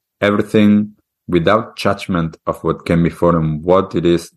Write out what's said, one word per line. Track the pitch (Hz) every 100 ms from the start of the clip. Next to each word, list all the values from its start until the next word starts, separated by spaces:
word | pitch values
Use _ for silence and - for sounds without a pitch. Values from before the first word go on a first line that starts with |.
| _ _
everything | 101 104 104 110 104 104 104 - _ _ -
without | 87 82 107 113 -
judgment | 101 101 - 90 82 -
of | - 90
what | 80 80 -
came | 85
before | 82 - 85 85
and | 80 76
what | 85 92 95
it | 90
is | 85 85 -